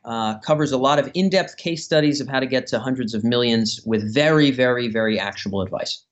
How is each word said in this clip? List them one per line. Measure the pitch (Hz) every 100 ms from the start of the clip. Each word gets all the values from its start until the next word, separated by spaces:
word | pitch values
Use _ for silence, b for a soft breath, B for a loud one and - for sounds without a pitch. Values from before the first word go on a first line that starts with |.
uh, | 120 113 110 107
covers | - 151 147
a | 131
lot | 135 147
of | 139
in-depth | 180 190 185 170 -
case | 170 160 -
studies | 156 151 143
of | 135
how | 131
to | 131
get | 127 -
to | 117
hundreds | 127 127 113
of | 113
millions | 113 120 120 113 110 - 113
with | 110 107
very, | 123 151 156 143
very, | 127 127 123 120
very | 110 110 101
actionable | 101 - 104 98
advice. | 95 - - - _